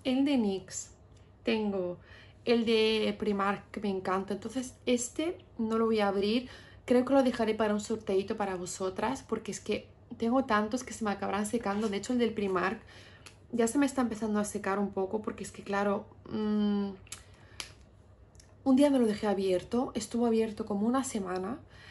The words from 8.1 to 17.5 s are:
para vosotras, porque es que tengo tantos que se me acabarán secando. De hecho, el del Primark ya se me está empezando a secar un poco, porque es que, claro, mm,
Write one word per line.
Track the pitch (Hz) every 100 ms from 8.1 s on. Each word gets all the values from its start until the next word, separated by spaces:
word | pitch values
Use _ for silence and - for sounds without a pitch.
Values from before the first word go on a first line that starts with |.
| 190 196 214
para | 196 180
vosotras, | 180 - 190 185 214 262
porque | - 220 -
es | 190
que | - 208 - - - 233
tengo | 233 262 262
tantos | 208 214 254
que | -
se | - 214
me |
acabarán | 196 196 196 214
secando. | 240 202 202 220
De | 196
hecho, | 202
el | 247
del | 233
Primark | 214 196 185 185 226 - - - - - - -
ya | - 226
se | 285
me | 277
está | 269
empezando | 240 208 220 208
a | 208
secar | 202 196 196
un | 196
poco, | 196 190 214
porque | 214 -
es | 196
que, | -
claro, | - 196 202 202 - - -
mm, | 214 214 208 208 202 202 190 - - - - -